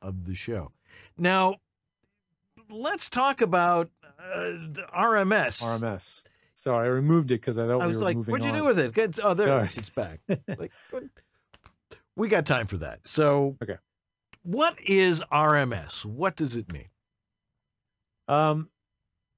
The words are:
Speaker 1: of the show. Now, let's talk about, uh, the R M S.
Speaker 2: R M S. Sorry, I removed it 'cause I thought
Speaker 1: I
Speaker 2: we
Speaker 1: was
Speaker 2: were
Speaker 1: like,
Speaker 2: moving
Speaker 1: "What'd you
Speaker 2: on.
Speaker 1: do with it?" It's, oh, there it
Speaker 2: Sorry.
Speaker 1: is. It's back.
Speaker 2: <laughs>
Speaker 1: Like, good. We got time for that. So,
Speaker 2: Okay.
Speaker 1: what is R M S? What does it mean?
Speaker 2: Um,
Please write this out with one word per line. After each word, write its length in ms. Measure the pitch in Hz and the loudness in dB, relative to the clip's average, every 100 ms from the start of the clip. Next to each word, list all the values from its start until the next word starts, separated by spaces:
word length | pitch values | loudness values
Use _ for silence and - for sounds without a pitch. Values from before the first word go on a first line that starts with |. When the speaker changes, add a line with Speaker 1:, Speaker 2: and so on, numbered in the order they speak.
Speaker 1:
of 240 | 95 95 90 | -10 -10 -8
the 100 | 90 | -10
show. 380 | - 110 73 _ _ - - - | -6 -8 -8 _ _ -20 -20 -2
Now, 380 | 175 190 190 196 _ _ _ _ _ _ _ _ _ _ 214 | 0 2 2 0 _ _ _ _ _ _ _ _ _ _ -18
let's 420 | 214 285 381 - | -8 -6 -4 -4
talk 300 | 247 269 262 | 0 0 0
about, 500 | 214 175 175 175 170 _ | 0 2 2 2 0 _
uh, 380 | - _ 180 180 175 175 160 | -20 _ -10 -8 -6 -8 -12
the 140 | 151 185 | -14 -8
R 240 | 175 226 214 | 0 2 4
M 160 | 190 | 4
S. 320 | 214 131 - | 2 2 0
Speaker 2:
R 120 | 117 113 | -2 -2
M 100 | 117 | -4
S. 360 | 98 - - _ _ _ | -6 -12 -20 _ _ _
Sorry, 320 | - 131 120 120 | -10 -2 0 2
I 40 | |
removed 420 | 127 143 170 139 | 2 4 4 4
it 100 | 117 | -2
'cause 160 | 127 113 | -2 -2
I 80 | 117 | 0
thought 140 | 123 | 0
Speaker 1:
I 40 | 175 | 0
Speaker 2:
we 80 | |
Speaker 1:
was 40 | 113 | 0
Speaker 2:
were 40 | |
Speaker 1:
like, 140 | - 117 | -2 -2
Speaker 2:
moving 140 | 110 | -2
Speaker 1:
"What'd 120 | - 285 | -2 0
you 60 | |
Speaker 2:
on. 60 | 302 | 0
Speaker 1:
do 80 | 294 | 2
with 120 | 196 | 2
it?" 200 | 127 120 | 2 0
It's, 220 | 220 170 | -2 0
oh, 100 | 208 | 0
there 140 | 175 208 | 2 4
it 40 | |
Speaker 2:
Sorry. 160 | 135 101 | 2 0
Speaker 1:
is. 80 | - | -6
It's 120 | 104 | -10
back. 300 | - 92 80 - | -8 -8 -8 -6
Speaker 2:
<laughs> 320 | 196 - 180 | -6 -4 -10
Speaker 1:
Like, 140 | - _ - | -10 _ -14
good. 200 | - 285 _ _ _ _ - - _ _ - _ - | -14 -14 _ _ _ _ -20 -20 _ _ -20 _ -4
We 100 | 214 | 2
got 180 | 196 147 | 2 2
time 220 | 127 107 | 0 -2
for 80 | 92 | -6
that. 300 | 76 57 - | -8 -10 -6
So, 480 | - 147 143 139 135 | 2 4 4 0 -4
Speaker 2:
Okay. 140 | 110 92 _ _ _ _ _ - | -10 -10 _ _ _ _ _ -16
Speaker 1:
what 340 | 170 226 330 330 | -6 0 0 0
is 420 | - 196 185 160 - | 2 4 6 2 0
R 240 | 147 151 147 | 2 4 4
M 160 | 127 | 2
S? 340 | 107 73 - 104 | -2 -8 -10 -10
What 300 | 117 185 - | -4 -4 -2
does 220 | 147 117 | -4 -4
it 140 | 98 | -8
mean? 180 | 76 - _ _ _ _ _ _ _ _ _ _ _ _ _ - | -12 -14 _ _ _ _ _ _ _ _ _ _ _ _ _ -2
Speaker 2:
Um, 420 | 143 156 151 160 _ _ _ _ _ _ | 2 2 0 -4 _ _ _ _ _ _